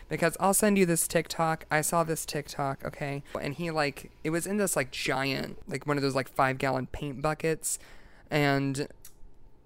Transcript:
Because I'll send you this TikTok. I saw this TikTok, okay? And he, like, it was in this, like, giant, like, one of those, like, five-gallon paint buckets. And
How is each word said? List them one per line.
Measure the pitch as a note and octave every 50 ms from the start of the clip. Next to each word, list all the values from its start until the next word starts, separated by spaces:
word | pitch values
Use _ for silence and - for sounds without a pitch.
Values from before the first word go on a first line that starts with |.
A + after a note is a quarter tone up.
| - -
Because | D#3 D#3+ E3+ E3 D#3 -
I'll | F3+ F#3+ G3
send | - G#3+ G#3+ G3+ G3
you | F#3+
this | E3+ E3+ D#3+ -
TikTok. | - - E3+ D#3+ - - - E3 D#3+ D#3+ D#3+ - -
I | D3+ D3+
saw | D3+ - - E3+ E3
this | D#3 D#3+ D3+ -
TikTok, | - - D3+ C#3+ - - - C#3+ C3+ C#3 - -
okay? | - D3 - D3+ C#3 C#3 C#3+ - - - -
And | - D3 C3+
he, | - F3 E3+
like, | D#3 D#3 D3 C#3+ C3 - - - - - -
it | D#3
was | D#3+ E3+ E3 F#3
in | G3+
this, | G#3 G3+ F3+ -
like, | D#3 C#3 B2+
giant, | - - - - C3+ C3 C3+ C#3 C3+ C#3 - - - - - -
like, | D#3 C3+ -
one | D3 D3
of | C#3+ C3+
those, | C#3 C3
like, | C3+ B2+ -
five-gallon | - - C#3 C3 C3 C3 - C3+ C3+ C3 B2+ -
paint | - - D3+ D3 C3+ C#3 C#3+
buckets. | D#3 D#3 - - D#3+ D#3 - - - - - - - - - - - - - - -
And | - D3+ D3 C#3+ C#3 C#3 C#3 C#3 C3+ C3+ D3 - - - - - - - - - - - - - - - -